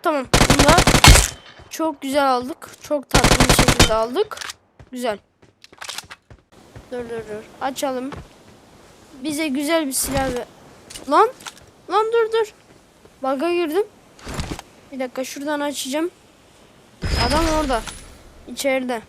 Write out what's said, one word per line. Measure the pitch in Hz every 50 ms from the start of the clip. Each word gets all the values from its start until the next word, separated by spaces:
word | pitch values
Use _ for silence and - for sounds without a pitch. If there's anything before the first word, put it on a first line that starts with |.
| -
Tamam, | 359 311 277 247 - - - - -
bunu | - 285 277
da | 285 320 359 - - - - - - - - - - - - - - - - - -
çok | - - 320 302 277 277
güzel | - 269 269 294 277 269
aldık. | 254 247 247 254 330 _ - - - -
Çok | - - 302 294 254 _
tatlı | - - - - - - 254 254
bir | -
şekilde | - - 247 - - - - 220
aldık. | 220 220 240 247 349 427 - - - - - - _ _ _ _ _ - _
Güzel. | - 254 247 240 208 196 _ _ _ _ - _ _ _ - _ - - - - - - - - - _ _ _ - _ _ _ - - - - - - - -
Dur, | 254 247 240 233
dur, |
dur. | 240 226 220 214 214 214 220 - - -
Açalım. | - 269 262 - 294 277 262 247 254 269 294 - - - - - - - - - - - - - - - - - - - 320 269 254
Bize | 311 294 285 320
güzel | 311 254 277 294 285 330 330 311
bir | 269
silah | 262 - - - 269 277 269 269 247
ver. | 240 233 - - - - - - - - - - - - 262
Lan. | 285 339 415 480 523 - - - - - - - _ - _ -
Lan, | 339 415 440 440 466
dur, | 466 453 440
dur. | 453 453 440 403 - - _ _ - - _ _ _ _ _ - - _
Bug'a | 269 262 277 262 294 339 349
girdim. | 349 349 302 302 381 440 - - - - - - - - - - - - - - - - - _ - - -
Bir | 285 254
dakika, | 262 254 - 254 262
şuradan | - - 294 277 302 302 294
açacağım. | 285 294 269 - - 262 254 302 320 359 - _ - - _ _ - - - - - - - - - - - - - - - - 226
Adam | 240 269 311 330 320 311 311
orada. | 302 269 240 220 220 - - - - - - - - - - - -
İçeride. | - 247 - - 277 262 269 254 247 247 220 208